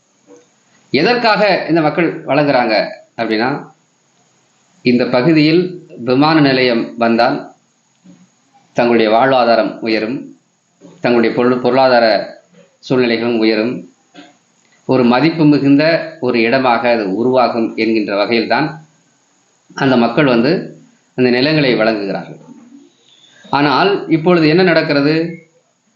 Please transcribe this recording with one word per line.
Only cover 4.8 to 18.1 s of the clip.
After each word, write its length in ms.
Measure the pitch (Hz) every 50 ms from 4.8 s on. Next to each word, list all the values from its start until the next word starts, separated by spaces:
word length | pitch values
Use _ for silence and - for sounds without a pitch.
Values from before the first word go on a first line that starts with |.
இந்த 240 | - 127 120 123 127
பகுதியில் 760 | 120 131 123 131 165 160 156 147 156 160 180 180 180 - - - - - -
விமான 420 | 117 123 127 131 147 156 160 156
நிலையம் 580 | 147 139 131 127 127 123 117 117 - - - 117
வந்தால் 540 | 117 113 113 113 120 135 180 185 - - - _ _ _ _ _ _ _ _ _ _ - - _ - _ _ _ _ _ _ _ _ _ -
தங்களுடைய 380 | - 123 117 120 113 113 107
வாழ்வாதாரம் 680 | 110 117 131 135 135 127 120 117 113 113 104 98 - -
உயரும், 560 | - 113 110 107 107 110 135 160 - - - _ _ _ _ _ _ _ _ _ _ - - _
தங்களுடைய 360 | - 123 120 117 117 113 -
பொருள்-, 260 | 123 123 123 127 123
பொருளாதார 800 | 123 123 123 135 135 131 123 120 117 110 104 - - - - - _ _ _ - - _ _ _ - -
சூழ்நிலைகளும் 480 | 135 127 123 117 117 110 117 120 120 110
உயரும், 520 | 110 110 110 107 110 123 127 - - - _ _ _ _ _ - - - _ _ _ _ _ _ _ _ _ _ _
ஒரு 180 | - 131 131 123
மதிப்பு 420 | 117 123 127 143 165 165 160 151
மிகுந்த 720 | 151 147 135 139 139 139 143 156 165 165 147 - - - -
ஒரு 220 | 127 123 120 120
இடமாக 480 | 110 117 120 135 131 123 117 113 117 120
அது 260 | 120 110 104 95 92
உருவாகும் 600 | 107 120 127 127 131 120 - - 113 113 - -
என்கின்ற 500 | - 113 110 113 110 101 104